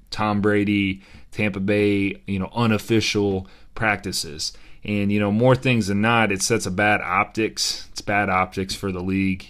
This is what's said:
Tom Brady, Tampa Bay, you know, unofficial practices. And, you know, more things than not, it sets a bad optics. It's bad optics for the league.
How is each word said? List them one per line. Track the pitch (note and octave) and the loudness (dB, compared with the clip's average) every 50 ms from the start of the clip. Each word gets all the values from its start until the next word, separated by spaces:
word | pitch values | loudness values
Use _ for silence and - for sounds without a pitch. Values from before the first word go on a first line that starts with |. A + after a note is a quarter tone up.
| - - | -16 -12
Tom | - - G#2+ G#2+ G#2 G2+ | -6 -4 -2 0 0 2
Brady, | G2 G#2+ G#2 G#2 G2+ G#2 G#2 G2+ G2+ F#2+ F#2 F#2+ - - - - - - | 2 2 2 4 2 2 2 2 2 0 -2 -4 -10 -20 -20 -20 -18 -12
Tampa | - - G#2+ G#2+ F#2+ G2 | -6 -2 -2 -2 -2 -2
Bay, | F#2+ G2+ G#2 G#2 G#2 G#2 G2+ G2+ G2 G2 F#2 - - | 0 0 2 4 4 4 4 2 0 0 -2 -6 -6
you | - G2 F#2+ | -4 -4 -4
know, | F#2 - - | -4 -4 -2
unofficial | A#2 A#2+ A2+ A2 G2+ - - A#2 A2 G#2 - - G#2+ G2+ G2+ F#2+ F#2+ F#2+ - - - - - - | 0 2 2 2 0 0 2 2 2 2 2 0 0 0 2 0 -2 -4 -8 -16 -20 -20 -14 -8
practices. | - A#2 G#2+ G#2 F#2+ G2 G2 F#2 - - D#2+ D2 D#2 - - - - - - - - - | -2 0 0 0 0 -4 -6 -6 -6 -8 -8 -8 -8 -8 -8 -10 -12 -18 -20 -20 -12 -6
And, | G#2 G#2 G#2 G2+ G2 | -4 -2 0 0 0
you | G#2 G#2 | 0 2
know, | G#2 G2+ | 2 2
more | G2+ A2 B2 C3 C3 | 2 4 4 4 4
things | C3 - C3 B2 A2+ G2+ | 4 4 2 2 2 0
than | F#2+ G2+ G2+ | 0 0 0
not, | G#2+ A2+ A#2 A#2 A2 G#2 | 2 2 4 4 2 2
it | G2 F#2+ | 0 -2
sets | - - A#2 G#2 - | 0 0 0 0 0
a | - | -2
bad | F#2 F#2+ G#2 G#2 G#2 G2 | 0 2 2 2 2 2
optics. | - D#2 F2+ G2 G#2 - - A2 A2 G2+ - - - - - - - - | 0 0 0 0 0 0 -2 -2 -2 -2 -2 -4 -4 -4 -6 -8 -12 -14
It's | - - | -14 -10
bad | - - G#2 G2+ G2+ F#2+ | -6 -2 0 0 0 2
optics | F#2 F#2 F#2 F2+ - G2 F#2+ F#2+ - | 2 0 0 0 -2 -6 -6 -6 -6
for | - - G2 | -6 -6 -6
the | F#2 F2+ | -4 -4
league. | F2+ F#2+ F#2+ G2 F#2+ F#2+ F#2 F2+ - - | -4 -2 0 0 0 0 -2 -4 -8 -16